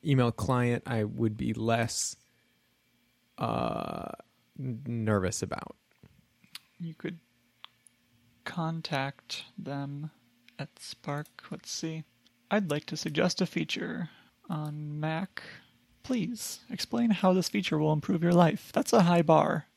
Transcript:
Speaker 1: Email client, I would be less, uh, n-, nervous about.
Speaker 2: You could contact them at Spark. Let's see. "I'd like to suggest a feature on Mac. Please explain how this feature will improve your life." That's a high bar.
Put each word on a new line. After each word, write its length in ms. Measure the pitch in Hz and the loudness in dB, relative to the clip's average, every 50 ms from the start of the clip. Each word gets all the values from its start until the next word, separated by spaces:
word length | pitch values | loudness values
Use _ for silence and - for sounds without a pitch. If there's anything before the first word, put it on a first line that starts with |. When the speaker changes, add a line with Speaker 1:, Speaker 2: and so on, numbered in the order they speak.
| - | 2
Speaker 1:
Email 280 | 160 139 131 123 120 113 | 2 4 4 4 2 0
client, 500 | - - - 131 123 123 120 120 117 - | -2 -2 0 0 2 2 0 0 -2 -4
I 180 | - 120 113 107 | -4 -2 -2 -2
would 320 | 104 - - 117 110 107 | -2 -2 -2 -2 -2 -2
be 160 | 110 127 120 110 | -2 -4 -4 -4
less, 600 | - 110 113 113 113 117 117 - - - - - _ _ _ _ _ _ _ _ _ _ _ _ _ _ _ _ _ _ _ _ _ _ _ _ | -2 0 0 0 0 0 -2 -2 -4 -6 -6 -8 _ _ _ _ _ _ _ _ _ _ _ _ _ _ _ _ _ _ _ _ _ _ _ _
uh, 720 | - - 117 - 58 60 57 - 55 - - - - - - - - - _ _ _ _ _ _ - | -6 -4 -2 -2 -2 -2 -2 -4 -4 -6 -6 -8 -8 -8 -10 -12 -14 -18 _ _ _ _ _ _ -8
n-, 240 | 135 131 120 110 139 | -8 -6 -6 -6 -8
nervous 540 | 131 120 117 110 107 107 101 92 90 - - - | -6 -6 -2 2 2 2 2 2 0 -2 -2 -4
about. 340 | - - - - - - _ _ _ _ _ - - _ _ _ _ _ _ _ _ _ - _ _ _ _ | -6 -6 -8 -8 -14 -16 _ _ _ _ _ -20 -20 _ _ _ _ _ _ _ _ _ -20 _ _ _ _
Speaker 2:
You 140 | 170 165 156 | -12 -12 -12
could 240 | _ - - 170 165 _ _ _ _ _ _ _ _ _ - _ _ _ _ _ _ _ _ _ _ _ _ _ _ _ | _ -10 -10 -10 -10 _ _ _ _ _ _ _ _ _ -20 _ _ _ _ _ _ _ _ _ _ _ _ _ _ _
contact 1000 | - - 180 165 160 160 165 160 - 170 135 135 139 - - _ _ - - - - _ | -10 -6 -6 -4 -4 -4 -6 -6 -4 -2 -2 -2 -4 -6 -12 _ _ -12 -12 -12 -14 _
them 540 | - - 135 139 139 139 143 143 143 151 151 _ _ _ _ _ _ _ - _ - | -12 -10 -8 -6 -6 -6 -8 -8 -8 -10 -12 _ _ _ _ _ _ _ -20 _ -14
at 200 | 143 - _ - | -14 -14 _ -20
Spark. 640 | - - - _ - - 143 143 151 - _ - - - | -18 -18 -18 _ -8 -6 -6 -6 -6 -10 _ -20 -14 -14
Let's 200 | - - - - | -14 -14 -12 -10
see. 320 | - - - 160 160 160 156 _ _ _ _ _ _ _ _ _ | -10 -8 -6 -6 -8 -8 -12 _ _ _ _ _ _ _ _ _
"I'd 200 | - 214 208 165 | 0 0 0 0
like 160 | 147 151 - | -2 -4 -2
to 100 | - - | -6 -10
suggest 440 | 160 - - 147 - 185 185 - - | -6 -6 -4 0 2 2 2 2 0
a 60 | 185 | -2
feature 600 | 170 - 165 160 156 - - - 165 - - 175 156 - - _ _ _ _ _ - | -2 0 -4 -4 -2 -4 -6 -4 -6 -6 -6 -8 -8 -10 -18 _ _ _ _ _ -8
on 500 | 170 151 151 151 147 151 151 151 147 151 | -6 -6 -6 -6 -8 -8 -8 -8 -6 -4
Mac. 440 | 151 156 160 160 196 - _ - - - - - - _ _ _ _ _ _ _ _ | -4 -4 -2 -4 -6 -8 _ -14 -16 -16 -20 -20 -20 _ _ _ _ _ _ _ _
Please 580 | - 262 240 202 - 240 214 - - - - - - | -4 -2 -2 -2 -2 -4 -8 -8 -10 -10 -12 -12 -12
explain 400 | - - - - - 233 240 233 | -8 -8 -6 -2 0 2 4 4
how 220 | 214 - - 185 185 | 4 6 6 6 6
this 160 | 190 175 - | 6 2 2
feature 300 | - 208 185 - - 156 | -2 -2 -2 0 0 2
will 140 | 151 156 156 | 4 4 2
improve 300 | 151 - - - 170 165 | 2 2 0 0 2 4
your 80 | 170 175 | 6 8
life." 380 | 170 175 160 - - - - - | 8 8 6 6 0 -6 -4 -2
That's 200 | - 277 - - | -2 0 4 6
a 100 | 226 180 | 6 8
high 200 | 170 175 170 170 | 8 6 4 6
bar. 440 | 156 160 151 151 151 - 165 - _ _ | 8 8 8 8 6 2 -2 -4 _ _